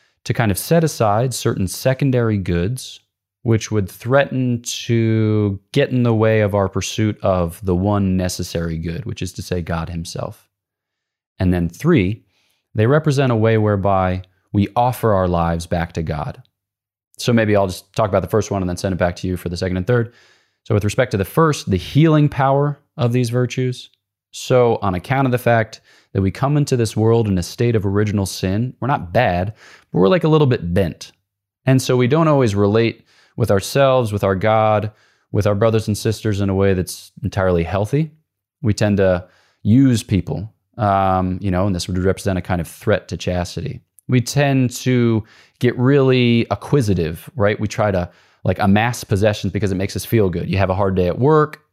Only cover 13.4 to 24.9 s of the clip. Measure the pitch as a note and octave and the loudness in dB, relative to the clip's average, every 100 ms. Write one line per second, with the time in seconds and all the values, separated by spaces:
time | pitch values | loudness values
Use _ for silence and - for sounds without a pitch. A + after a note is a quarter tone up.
13.4 | A2 A2 G#2+ G2+ G2 F#2+ F#2 F#2 - _ | 2 2 2 0 0 0 0 -2 -8 _
14.4 | _ G#2+ G2 - A#2+ A#2+ A2+ G2 F#2 F2 | _ -2 0 0 0 0 0 2 2 0
15.4 | E2+ E2+ E2+ F2 E2+ - D#2+ D2+ C#2+ - | 0 -2 -4 -4 -4 -6 -6 -6 -8 -12
16.4 | - _ _ _ _ _ _ - - A#2 | -20 _ _ _ _ _ _ -8 0 2
17.4 | G#2+ G2+ G2 F2+ - - G#2+ F#2+ F2+ A2 | 4 2 2 -4 -8 -4 0 0 0 -2
18.4 | G2 G2+ F2+ F2 G2 F2 F2+ F2 F#2 F2+ | -2 -4 -4 -4 -4 -2 -2 -2 -6 -6
19.4 | F2 F2 F#2 F#2 F2+ B2 A2+ - _ _ | -6 -6 -4 -4 0 0 -2 -8 _ _
20.4 | _ _ _ G#2+ G#2 - B2 G#2 - - | _ _ _ 0 0 0 0 0 -2 0
21.4 | D#3+ C#3 - F#2 - C#3 D#3+ D3+ D3 - | 0 0 -2 -2 0 2 4 4 2 2
22.4 | C3+ C#3 C#3+ C#3+ _ - A#2+ B2 A#2+ B2 | 2 2 0 -4 _ -4 0 0 0 0
23.4 | B2 - B2+ B2 - _ _ _ _ - | -2 -2 -4 -6 -14 _ _ _ _ -16
24.4 | - C3 A#2+ A2 G#2 | 0 4 4 2 0